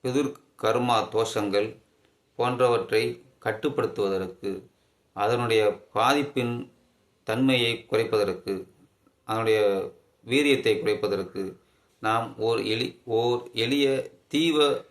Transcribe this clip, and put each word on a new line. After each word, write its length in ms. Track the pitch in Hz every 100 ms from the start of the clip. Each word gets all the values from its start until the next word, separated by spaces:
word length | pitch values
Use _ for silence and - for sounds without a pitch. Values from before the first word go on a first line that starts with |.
பிதிர் 280 | 127 131 139 - _ -
கர்மா 420 | 110 120 123 117 -
தோஷங்கள் 580 | 110 110 110 104 101 110 - _ _ _ _ _ -
போன்றவற்றை 640 | 120 123 127 117 - 110 71 - - _
கட்டுப்படுத்துவதற்கு, 1300 | 113 110 151 135 113 - 98 95 95 - 101 95 - _ _ _ _ -
அதனுடைய 720 | 104 123 120 110 107 101 -
பாதிப்பின் 760 | 104 120 143 143 - 120 120 123 _ _ _ _ _
தன்மையை 640 | - 113 135 127 117 113 -
குறைப்பதற்கு, 840 | 110 113 110 98 90 - 95 - _ _ _ _ _
அதனுடைய 380 | - 113 113 110 104 98 - - _ _ -
வீரியத்தை 500 | 131 143 135 113 101
குறைப்பதற்கு 800 | 101 101 98 95 90 95 95 92 _ _ _ _
நாம் 360 | 110 113 120 -
ஓர் 220 | 110 113
எளி-, 340 | 104 110 123 - -
ஓர் 460 | 113 120 120 -
எளிய 340 | 110 117 143 139 135 - - _
தீப 580 | 143 165 151 147 - -